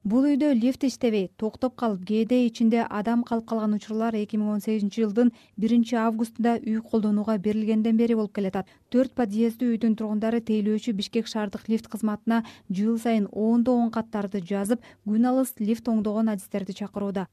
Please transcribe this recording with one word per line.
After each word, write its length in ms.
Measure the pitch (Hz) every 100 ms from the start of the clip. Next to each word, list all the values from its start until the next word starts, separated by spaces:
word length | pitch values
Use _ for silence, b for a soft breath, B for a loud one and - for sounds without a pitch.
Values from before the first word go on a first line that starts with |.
Бул 220 | 202 233
үйдө 300 | 285 285 302 240
лифт 300 | 247 262 269
иштебей, 400 | - 240 214 180 -
токтоп 400 | 214 - 254 247
калып, 300 | 233 196 180
кээде 380 | 214 220 254 240
ичинде 380 | 226 226 233 226
адам 320 | 208 208 240
калып 240 | 240 226 226
калган 240 | 226 214 214
учурлар 400 | - 220 226 220
эки 220 | 208 214
миң 160 | 208
он 80 | 208
сегизинчи 380 | 220 220 202 226
жылдын 300 | 220 202 240 B B -
биринчи 400 | 214 233 233 233
августунда 540 | 226 226 233 - 226 233
үй 240 | - 220
колдонууга 560 | 226 226 208 208 208 214
берилгенден 600 | 208 214 214 220 226 226
бери 180 | 233 226
болуп 160 | 208
келатат. 320 | - 190 190 190 b _
Төрт 220 | 240 262
подъездүү 600 | - 233 208 233 226 247 226
үйдүн 220 | 233 214
тургундары 400 | 214 214 220 233
тейлөөчү 540 | 226 214 208 214 247
Бишкек 340 | 196 - 233 226
шаардык 400 | 220 208 208 -
лифт 220 | 226 -
кызматына 540 | 214 214 208 - 226 226 B -
жыл 240 | 185 214 226
сайын 300 | 233 226 196
ондогон 580 | - 220 240 233 240 233
каттарды 480 | 226 220 214 202 202
жазып, 400 | 170 196 196 247 B B 208
күн 220 | 214 247
алыс 260 | 262 262 -
лифт 320 | 208 226 240
оңдогон 400 | 220 208 208 220
адистерди 400 | 208 - 202 190
чакырууда. 560 | 190 202 208 202 196 180